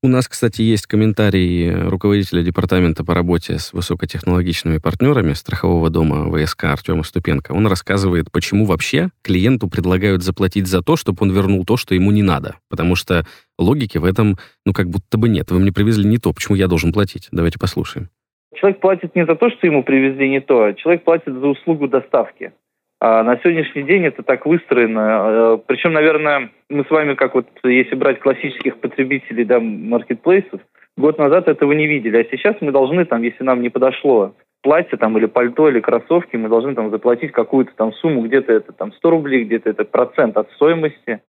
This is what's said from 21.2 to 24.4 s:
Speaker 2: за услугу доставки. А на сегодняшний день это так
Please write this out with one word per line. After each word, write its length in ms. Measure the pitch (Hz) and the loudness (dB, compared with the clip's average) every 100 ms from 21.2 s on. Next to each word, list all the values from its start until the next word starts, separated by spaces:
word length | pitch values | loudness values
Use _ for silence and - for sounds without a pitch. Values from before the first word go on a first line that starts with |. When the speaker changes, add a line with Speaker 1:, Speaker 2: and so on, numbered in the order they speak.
| 156 | -2
Speaker 2:
за 140 | 127 143 | -4 -2
услугу 400 | 135 - 160 139 | -2 -2 -2 0
доставки. 640 | 131 - 131 107 _ - _ _ _ _ _ | -2 0 -2 -2 _ -18 _ _ _ _ _
А 200 | 113 113 | 2 4
на 120 | 113 120 | 2 2
сегодняшний 440 | 175 165 143 147 | 0 0 -4 -6
день 220 | 139 190 | 0 2
это 180 | 165 - | 2 -2
так 240 | 113 127 | -2 -2